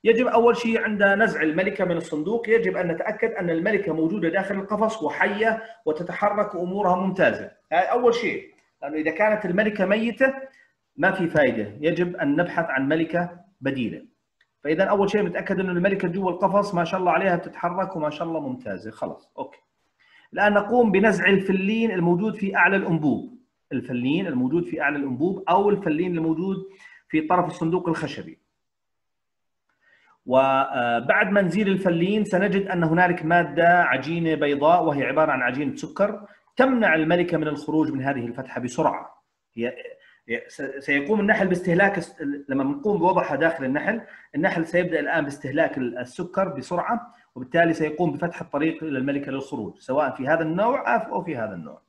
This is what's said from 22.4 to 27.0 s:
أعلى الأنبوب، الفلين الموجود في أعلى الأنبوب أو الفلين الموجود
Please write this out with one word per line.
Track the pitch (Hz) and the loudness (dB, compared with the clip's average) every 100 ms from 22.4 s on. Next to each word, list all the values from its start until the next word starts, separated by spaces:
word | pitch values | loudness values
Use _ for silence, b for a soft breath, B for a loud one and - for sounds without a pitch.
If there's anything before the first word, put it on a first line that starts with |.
| 196 196 | -2 2
أعلى | 175 196 | 4 2
الأنبوب، | - 165 151 107 - - _ _ _ | 2 0 2 -2 -4 -18 _ _ _
الفلين | 135 123 127 123 147 185 | -8 -6 -4 0 0 -2
الموجود | 127 127 165 | -2 0 0
في | 175 151 | -2 -2
أعلى | 143 147 | -2 -2
الأنبوب | 139 123 170 190 - | -4 -2 -2 -2 2
أو | 180 202 | 2 4
الفلين | 196 165 156 185 170 | 2 0 0 -2 -2
الموجود | 160 160 190 180 - B B B | -2 -2 -2 -4 -8 B B B